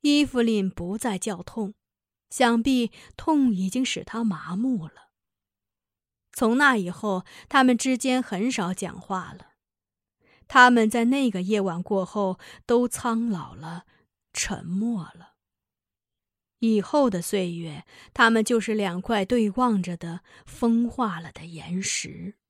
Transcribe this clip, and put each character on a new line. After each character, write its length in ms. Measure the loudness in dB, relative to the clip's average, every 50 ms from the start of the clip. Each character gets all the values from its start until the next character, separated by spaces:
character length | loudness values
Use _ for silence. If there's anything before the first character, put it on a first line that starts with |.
伊 240 | 4 4 4 4 4
芙 160 | 2 2 0
琳 260 | 2 2 2 2 0
不 300 | -2 -4 -6 -8 -6 -6
再 220 | -4 -4 -4 -4 -4
叫 240 | -4 -6 -8 -8 -10
痛， 320 | -12 -8 -6 -8 -8 -8 _ _ _ _ _ _ _ _ _ _ _
想 320 | 0 2 4 4 4 2 2
必 280 | 2 2 2 2 -2 -4 -12 -20 -20 _
痛 380 | -6 0 2 2 4 4 2 2
已 160 | 0 -2 -2
经 160 | -2 -2 -2
使 180 | -2 -4 -6 -8
她 200 | -8 -6 -2 -2
麻 320 | -2 -2 -2 -6 -6 -4
木 320 | -2 0 0 0 -2 -4
了。 240 | -8 _ -20 _ _ _ _ _ _ _ _ _ _ _ _ _ _ _ _ _ _ _ _ _ _ _ _ _ _
从 260 | -4 0 0 2 4
那 180 | 4 4 4 4
以 140 | 2 -2 -6
后， 340 | -8 -6 -4 -4 -4 -4 -6 -10 -20 -20 -14
他 160 | _ 4 4 6
们 140 | 6 4
之 180 | 4 2 0 0
间 280 | 0 0 0 0 0 -2
很 280 | -4 -4 -2 -2 -2
少 220 | -2 -2 -4 -4 -4
讲 260 | -6 -8 -10 -10 -14
话 340 | -8 -8 -8 -6 -6 -10 -16
了。 180 | -18 -20 _ _ _ _ _ _ _ _ _ _ _ _ _ _ _ _ _ _ _ _
他 240 | _ 6 8 8 8
们 180 | 8 6 4 4
在 160 | 2 2 2
那 240 | 2 2 2 0 0
个 140 | 0 -2 -2
夜 180 | 0 0 0
晚 220 | 0 -2 -4 -6 -4
过 200 | -2 -2 -2 -2
后 360 | -2 -2 -2 -2 -2 -4 -6 -14 -20 -20 -20 _
都 220 | 2 2 2 2
苍 420 | 0 -4 -4 -4 -2 -2 0 0 -2
老 240 | -2 -4 -6 -12 -14
了， 320 | -14 -12 -12 -12 -12 _ _ _ _ _ _ _ _ _ _ -8
沉 320 | -6 -6 -6 -6 -8 -6
默 380 | -6 -4 -4 -2 -2 -4 -4 -8 -10 -16
了。 140 | -20 -20 _ _ _ _ _ _ _ _ _ _ _ _ _ _ _ _ _ _ _ _ _ _ _ _ _ _ _ 0
以 160 | 2 2 2
后 300 | 0 2 2 2 2 2
的 140 | 0 -2 -4
岁 300 | -2 -2 -2 -2 -4 -6
月， 340 | -8 -10 -10 -12 -14 -16 _ -20 -20 -20 -12 _
他 160 | 4 4 6
们 160 | 6 4 2
就 160 | 2 0 0
是 140 | 0 0 -2
两 260 | -2 -2 -2 -4 -6
块 240 | -4 -2 -2 -2 0
对 240 | 0 2 2 2 0
望 320 | 0 0 2 2 2 0
着 160 | 0 -4 -8
的 240 | -8 -10 -10 -10 -12 _ _ -20 -20 _
风 420 | -20 -6 0 2 2 2 2 2
化 320 | 0 -2 -4 -4 -4 -4 -8
了 120 | -12 -14
的 160 | _ -16 -16
岩 340 | -14 -14 -14 -10 -6 -6 -6
石。 540 | -4 -4 -4 -6 -6 -10 -14 -12 -14 -14 -14 _ _